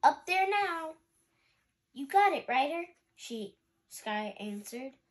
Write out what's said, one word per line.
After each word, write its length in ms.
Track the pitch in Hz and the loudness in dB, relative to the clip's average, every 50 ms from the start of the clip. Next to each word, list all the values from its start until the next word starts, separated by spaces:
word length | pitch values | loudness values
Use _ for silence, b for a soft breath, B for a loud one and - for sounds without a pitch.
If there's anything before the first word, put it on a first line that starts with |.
| - | 6
Up 220 | 277 311 - - | 6 4 4 -2
there 200 | - 359 381 381 381 | -2 2 2 2 2
now. 420 | 392 415 403 381 339 330 320 320 320 320 _ _ _ _ _ _ _ _ _ _ _ _ _ _ _ _ _ _ _ | 2 0 0 0 -2 -4 -6 -8 -10 _ _ _ _ _ _ _ _ _ _ _ _ _ _ _ _ _ _ _ _
You 140 | 247 277 | -10 -10
got 260 | 277 - 392 403 403 339 | 2 4 6 6 6 4
it, 120 | 254 - | 2 -2
Ryder, 360 | - 240 254 269 294 320 339 349 349 - _ _ _ _ | 0 2 2 2 2 0 -4 -6 -8 -10 _ _ _ _
she, 400 | _ - - 233 226 214 196 - _ _ _ _ _ _ _ | _ -14 -10 -8 -8 -8 -10 -12 _ _ _ _ _ _ _
Sky 460 | - - - 220 214 214 214 208 - - | -20 -10 -6 -4 -4 -2 -4 -4 -6 -8
answered. 540 | 196 214 208 202 208 - - 240 254 269 262 _ _ _ | -8 -8 -8 -8 -10 -10 -12 -10 -10 -10 -12 _ _ _